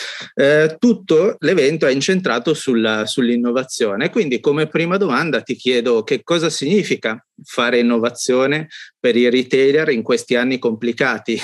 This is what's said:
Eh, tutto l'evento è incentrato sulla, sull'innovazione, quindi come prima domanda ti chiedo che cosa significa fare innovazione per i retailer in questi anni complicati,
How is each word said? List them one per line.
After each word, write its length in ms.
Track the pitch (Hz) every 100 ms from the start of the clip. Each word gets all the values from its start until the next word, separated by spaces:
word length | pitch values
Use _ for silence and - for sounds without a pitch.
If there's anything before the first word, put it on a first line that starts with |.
| - - -
Eh, 420 | - 139 151 156 160
tutto 580 | 247 - - 160 202 -
l'evento 480 | 151 185 135 160 151
è 40 |
incentrato 600 | 139 180 190 185 117 160
sulla, 540 | 147 - 117 110 107 107
sull'innovazione, 1040 | - 120 120 120 127 127 - 110 101 160
quindi 300 | 240 156 117
come 260 | 151 147 151
prima 320 | 156 165 190
domanda 420 | 190 127 165 117
ti 140 | -
chiedo 480 | 113 123 123 120 113
che 200 | - 123
cosa 280 | - 170 160
significa 760 | - 139 202 - 117 113 110 _ -
fare 360 | - - 120 123
innovazione 880 | 120 117 120 - - 127 135 151 156 - - _
per 160 | 123 117
i 140 | 123
retailer 580 | 127 123 135 135 147 156
in 140 | 117
questi 320 | 110 120 -
anni 240 | 120 127 127
complicati, 800 | 120 110 120 117 135 107 - 110